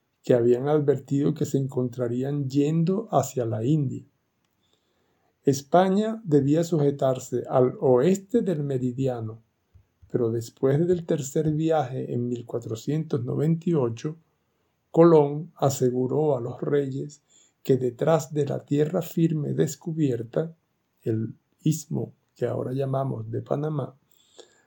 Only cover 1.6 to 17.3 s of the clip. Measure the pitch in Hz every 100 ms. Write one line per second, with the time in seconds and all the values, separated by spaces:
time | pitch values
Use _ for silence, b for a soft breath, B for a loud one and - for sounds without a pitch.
1.6 | 131 131 127 120 120 120 135 147 131 135
2.6 | 143 165 165 190 - 147 123 135 113 110
3.6 | 117 156 127 117 - _ _ _ _ _
4.6 | _ _ _ _ _ _ _ _ - 135
5.6 | - 175 190 196 220 220 170 147 135 156
6.6 | 170 165 143 143 135 127 - 123 - 143
7.6 | 127 - 143 123 160 196 - 240 190 151
8.6 | 143 131 123 123 135 120 110 113 _ _
9.6 | _ _ _ _ - 123 117 117 113 -
10.6 | 131 139 175 175 170 165 135 165 156 151
11.6 | 160 156 127 131 143 131 120 120 120 120
12.6 | 117 110 - 151 160 135 120 131 151 165
13.6 | 175 160 120 117 151 160 _ _ _ _
14.6 | _ _ _ - 170 156 143 147 - -
15.6 | 143 135 127 123 127 131 156 127 120 117
16.6 | 151 143 135 135 147 - b